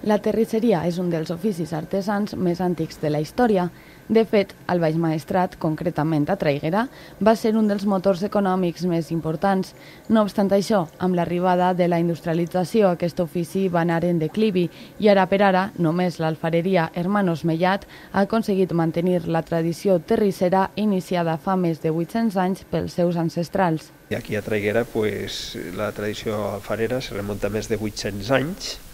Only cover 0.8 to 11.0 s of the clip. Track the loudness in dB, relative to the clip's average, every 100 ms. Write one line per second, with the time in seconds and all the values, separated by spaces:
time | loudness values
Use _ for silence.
0.8 | 0 -2 -2 -2 -4 -4 -4 -2 -4 -6
1.8 | -4 -4 -2 -2 -2 -2 -2 0 -2 -2
2.8 | -4 -4 -2 -2 -2 0 2 2 0 -6
3.8 | -20 -20 0 2 4 2 0 -6 -2 0
4.8 | 2 2 0 0 0 0 0 -2 -4 -2
5.8 | -4 -2 0 2 0 0 0 0 0 -2
6.8 | -2 -8 -20 0 2 4 2 2 2 0
7.8 | 0 2 2 0 0 0 2 2 0 0
8.8 | -2 0 -2 -4 -2 -2 0 0 -2 -10
9.8 | -20 -20 2 2 2 0 2 2 2 0
10.8 | 0 -2